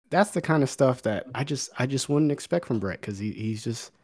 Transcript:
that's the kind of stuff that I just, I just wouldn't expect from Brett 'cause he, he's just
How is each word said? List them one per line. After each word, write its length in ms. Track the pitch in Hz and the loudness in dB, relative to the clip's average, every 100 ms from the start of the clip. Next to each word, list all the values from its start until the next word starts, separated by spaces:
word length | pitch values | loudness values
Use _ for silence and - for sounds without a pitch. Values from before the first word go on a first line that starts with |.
| - | -2
that's 220 | 175 208 | 2 2
the 100 | 175 | 0
kind 220 | - 160 | 2 4
of 60 | 131 | 4
stuff 320 | - 135 123 | 4 4 4
that 240 | 113 101 - 127 | 0 -2 -4 -4
I 80 | |
just, 260 | 143 139 - - | -4 -4 -6 -2
I 80 | 131 | 0
just 220 | 135 - | 0 2
wouldn't 220 | 147 151 | 2 2
expect 340 | 143 - 170 - | 0 -2 -2 0
from 140 | 117 | -2
Brett 220 | 98 - | -2 -6
'cause 160 | - 98 | -8 -6
he, 120 | 107 | -6
he's 320 | 101 110 110 117 | -4 -4 -4 -6
just 260 | 117 - _ | -8 -10 _